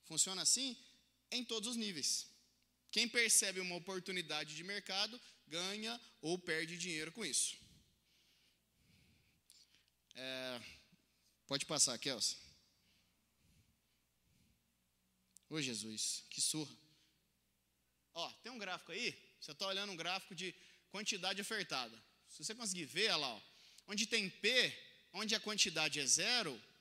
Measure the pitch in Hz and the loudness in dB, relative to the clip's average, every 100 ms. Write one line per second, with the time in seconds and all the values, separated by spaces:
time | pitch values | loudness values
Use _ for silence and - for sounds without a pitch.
0 | - 160 185 185 165 233 262 233 - - | -4 2 2 4 4 4 2 -6 -14 -20
1 | _ _ _ 240 240 226 214 233 214 165 | _ _ _ -4 -2 -2 -2 -2 -4 0
2 | 123 - - - _ _ _ _ - 214 | 0 0 -2 -16 _ _ _ _ -2 0
3 | 233 240 226 - 202 185 185 175 170 190 | 2 4 6 6 6 0 -2 -4 -4 -6
4 | 180 185 160 151 151 151 175 202 - 190 | -2 -4 0 -2 -2 -6 -6 -6 -2 0
5 | 214 240 - - - 160 180 208 220 240 | 0 -2 -16 -20 -8 -4 -2 -4 -4 -6
6 | - - 151 180 180 160 165 170 175 156 | -12 -8 -2 -2 0 0 0 -4 -4 -2
7 | 156 196 185 117 - - - - _ _ | -4 -4 0 2 0 -2 -16 -20 _ _
8 | _ _ _ _ _ _ _ _ _ - | _ _ _ _ _ _ _ _ _ -20
9 | - _ _ _ _ - - - _ _ | -20 _ _ _ _ -20 -20 -20 _ _
10 | _ - 131 131 131 123 107 - - - | _ -10 -8 -6 -6 -6 -10 -18 -20 -20
11 | _ _ _ _ - 139 - 151 - 117 | _ _ _ _ 0 0 2 4 4 4
12 | 143 120 - - - - _ _ _ _ | 0 2 0 -2 -12 -20 _ _ _ _
13 | _ _ _ _ _ - _ _ _ _ | _ _ _ _ _ -20 _ _ _ _
14 | _ _ _ _ _ _ _ _ _ _ | _ _ _ _ _ _ _ _ _ _
15 | _ _ _ - _ 151 135 110 110 107 | _ _ _ -20 _ -2 -2 -2 -6 -2
16 | - - - - - 156 143 - - _ | -2 -2 -6 0 0 0 -4 -10 -20 _
17 | _ _ _ _ _ _ _ _ _ _ | _ _ _ _ _ _ _ _ _ _
18 | _ 165 156 - 226 254 196 175 - 175 | _ -6 -6 -6 -12 -8 -6 -6 -6 -2
19 | 240 - - _ - 147 196 196 202 175 | -2 -2 -16 _ -14 -6 -2 -2 -4 -4
20 | 165 190 - 170 180 - - - _ 190 | -2 -4 -4 -6 -6 -8 -20 -20 _ -6
21 | 214 202 185 196 202 220 180 139 117 113 | -2 0 0 -2 -2 -4 -2 -2 -4 -8
22 | - _ - - 151 220 226 185 143 139 | -20 _ -20 -10 -8 -6 -4 -4 -4 2
23 | 214 170 139 107 - - - - - 202 | 4 4 2 -4 -14 -20 -20 -20 -6 -2
24 | 220 233 185 - 208 254 175 - - - | 2 2 0 0 4 6 4 0 -16 -20
25 | - 180 214 214 214 214 202 160 156 143 | -12 -6 0 0 0 2 4 4 2 2
26 | 131 147 196 247 185 117 - - | 4 6 6 4 2 -4 -12 -20